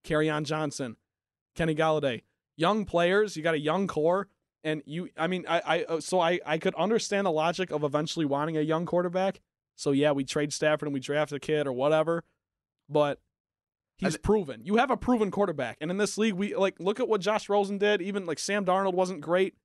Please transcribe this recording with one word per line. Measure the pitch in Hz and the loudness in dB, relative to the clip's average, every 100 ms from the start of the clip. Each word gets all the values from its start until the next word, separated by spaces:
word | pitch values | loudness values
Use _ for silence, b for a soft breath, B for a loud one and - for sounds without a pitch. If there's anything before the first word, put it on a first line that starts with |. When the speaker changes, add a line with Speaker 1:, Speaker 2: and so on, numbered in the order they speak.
Speaker 1:
Kerryon | - 156 156 151 | -2 0 0 -2
Johnson, | 143 147 151 - 127 110 _ _ _ _ _ - | -4 -4 -4 -6 -10 -12 _ _ _ _ _ -4
Kenny | 165 | -2
Golladay, | 151 160 156 143 110 _ _ _ - | 2 2 2 -2 -4 _ _ _ -2
young | 165 214 | 0 0
players. | 196 170 175 202 214 160 | 0 0 4 2 0 -2
You | |
got | 160 | -2
a | 156 | 0
young | 151 175 196 | 0 0 0
core, | 156 160 185 196 _ _ _ | 0 2 2 -2 _ _ _
and | 156 156 - | -4 -4 -6
you, | 160 180 - | -10 -10 -4
I | 165 | -2
mean, | 185 165 | -2 -2
I, | 170 - | -2 0
I, | 165 | -2
uh, | 156 160 | 0 -4
so | - 185 | 0 0
I, | 170 180 - | 2 0 -2
I | 160 | -2
could | 185 156 | -2 0
understand | 180 226 - 202 196 | 0 0 0 0 2
the | |
logic | 156 165 170 185 | 2 0 -2 -4
of | 151 | -2
eventually | 147 147 151 170 | 0 0 -2 -2
wanting | 147 139 156 156 | 0 0 0 -2
a | |
young | 151 160 175 | 0 -2 0
quarterback. | 175 175 180 190 - _ _ _ | 0 0 0 0 -2 _ _ _
So | - 147 | -6 0
yeah, | 139 147 | 4 4
we | 139 | 2
trade | 135 151 147 | 0 -2 -2
Stafford | - 151 151 151 | 0 0 0 -2
and | |
we | 139 | -4
draft | 127 147 147 | -2 -2 -2
a | 143 | -4
kid | - 151 139 | -2 0 0
or | |
whatever, | 123 139 156 156 170 - _ _ _ _ _ - | 0 4 4 2 -2 -4 _ _ _ _ _ -2
but | 147 147 135 _ _ _ _ _ _ _ _ | 2 2 0 _ _ _ _ _ _ _ _
he's | 185 | -2
Speaker 2:
And | 147 | 0
Speaker 1:
proven. | - 214 151 113 | 2 2 2 -10
You | 147 214 | 0 2
have | 262 | 2
a | 247 | 0
proven | - 247 208 | 2 2 2
quarterback, | 190 202 147 120 - | 0 -2 -2 -6 -6
and | 156 | -4
in | 196 | -2
this | 208 - | -2 2
league, | 226 | 0
we, | 180 202 | 0 -4
like, | 165 196 - | 0 0 0
look | 175 220 | -4 -2
at | 247 | 0
what | 214 | 0
Josh | 180 214 - | 0 -2 2
Rosen | 202 196 202 | 2 2 0
did. | 208 208 | 2 2
Even, | 185 202 175 | 0 -4 -4
like, | 151 | -6
Sam | - 202 | -2 0
Darnold | 185 185 196 | 2 2 2
wasn't | 180 185 180 | 0 -2 -2
great. | 156 180 190 _ | 0 2 2 _